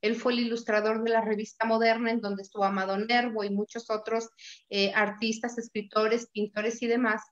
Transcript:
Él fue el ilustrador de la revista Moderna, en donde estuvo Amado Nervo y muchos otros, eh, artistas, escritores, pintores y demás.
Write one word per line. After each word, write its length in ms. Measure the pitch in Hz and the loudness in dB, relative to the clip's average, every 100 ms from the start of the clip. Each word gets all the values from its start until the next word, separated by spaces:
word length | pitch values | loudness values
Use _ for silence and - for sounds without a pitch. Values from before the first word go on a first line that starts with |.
Él 140 | 214 233 | 0 0
fue 180 | 254 | 0
el 60 | 240 | 0
ilustrador 600 | 233 233 - 214 214 220 | 0 -2 0 2 2 0
de 100 | 226 | 2
la 100 | 226 | 2
revista 440 | 214 214 220 - 226 | 2 -2 -4 -4 0
Moderna, 460 | 226 226 226 233 | 4 4 4 2
en 80 | 226 | 0
donde 240 | 202 196 | -2 -6
estuvo 220 | 196 208 196 | -8 0 0
Amado 320 | 196 190 196 | 2 0 -2
Nervo 480 | 214 240 240 220 202 | 2 2 2 -2 -2
y 60 | |
muchos 380 | 196 208 233 226 | -2 -2 -6 -4
otros, 400 | 214 220 226 226 _ - - _ | -4 -2 -4 -4 _ -20 -20 _
eh, 220 | 202 196 | 0 2
artistas, 640 | 208 202 202 226 220 247 240 | 2 0 0 -2 -2 -4 -6
escritores, 720 | 226 214 208 214 214 233 233 | -6 -6 -2 0 2 2 -2
pintores 480 | 208 208 214 214 233 | -6 -4 -2 -4 -2
y 60 | 240 | 0
demás. 340 | 233 240 220 - | 2 2 0 -6